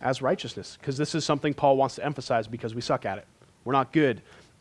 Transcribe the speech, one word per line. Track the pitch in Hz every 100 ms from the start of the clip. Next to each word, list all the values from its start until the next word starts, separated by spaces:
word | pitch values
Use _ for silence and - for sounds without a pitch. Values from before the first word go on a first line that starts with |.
as | 120 131
righteousness." | 131 190 120 - 92 -
'Cause | - 135
this | 147
is | 165
something | 143 147 151
Paul | 139 143 135
wants | 135 -
to |
emphasize | 143 143 123 120 107
because | 113 117
we | 113
suck | 117 135
at | 107 98
it. | - _ - _
We're | -
not | 135 127
good | 160 143 110 - - - _